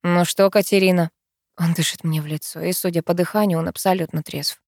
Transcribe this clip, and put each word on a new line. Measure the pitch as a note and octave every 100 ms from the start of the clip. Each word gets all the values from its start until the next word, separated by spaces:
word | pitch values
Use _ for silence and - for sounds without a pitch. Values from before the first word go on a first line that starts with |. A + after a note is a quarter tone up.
«Ну | F3 F3
что, | F3 - G3
Катерина?» | G#3 G3 G3 F#3+ F3+ E3 _ _ _ _ -
Он | E3+
дышит | E3+ D#3+ -
мне | E3 D#3
в | D3+
лицо, | D3+ - D#3+
и, | E3
судя | F#3 F#3+ E3+
по | -
дыханию, | F3 F3 G#3+ G#3 E3
он | E3
абсолютно | - G3 F#3 D#3+ D#3+
трезв. | - E3+ C#3+ -